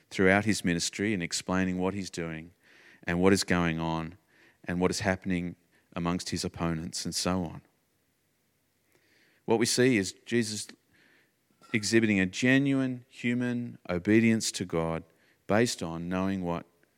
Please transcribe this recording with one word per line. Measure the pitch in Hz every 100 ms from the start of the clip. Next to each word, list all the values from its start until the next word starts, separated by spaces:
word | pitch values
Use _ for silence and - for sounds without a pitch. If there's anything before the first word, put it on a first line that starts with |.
| _
throughout | - 92 98
his | 107 92
ministry | 92 85 - - 101
and | 101
explaining | 85 - - 92 92 90
what | 92
he's | 101 90
doing | - 82 80 85 _ _ _ - _
and | - 87
what | 95
is | 98
going | - 90 85 80
on | 80 80 80 - _ _ _ _
and | - 90
what | 90
is | 90
happening | 101 92 95 90 87 - _ _ _
amongst | 92 85 90 -
his | 90
opponents | 90 - 85 80 85 -
and | 90
so | 82 90 92
on. | 80 - - _ _ _ _ _ _ _ _ _ _ _ _ _ _ _ _ _ -
What | 110
we | 117
see | - 127 113
is | 92 - -
Jesus | 117 110 110 - - _ _ _ _ _ _ _ _ -
exhibiting | 120 101 113 110 101
a | 92
genuine | - 127 135 139 135 131 123 -
human | - 120 123 123 120 120 117 -
obedience | 90 104 110 113 113 -
to | -
God | 92 82 82 82 - _ _ _ -
based | 104 120 -
on | 87 82 85
knowing | 92 95 98
what | 87 85 - _ _